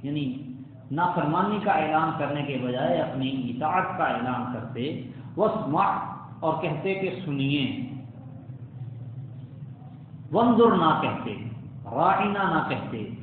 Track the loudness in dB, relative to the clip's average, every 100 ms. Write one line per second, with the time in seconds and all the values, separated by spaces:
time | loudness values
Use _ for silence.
0 | -4 -2 -2 -4 -8 -12 -14 -16 -6 0
1 | 2 2 2 2 2 2 2 2 4 2
2 | 2 0 -2 -2 -2 -2 0 0 2 2
3 | 0 0 -2 0 -2 -2 0 2 0 0
4 | 0 0 0 -2 -2 -6 -6 -4 -4 -4
5 | -8 -12 -10 2 2 2 0 2 4 2
6 | -2 -8 -12 -4 -2 0 0 -2 -2 0
7 | -2 -4 -4 0 2 2 0 -2 -6 -8
8 | -12 -14 -14 -14 -14 -14 -14 -12 -10 -10
9 | -12 -12 -12 -12 -14 -14 -14 -14 -16 -16
10 | -16 -16 0 4 6 8 8 8 6 4
11 | 2 -2 -4 -6 -8 -10 -12 -12 -6 2
12 | 4 4 2 2 2 2 0 -2 -4 -6
13 | -6 -10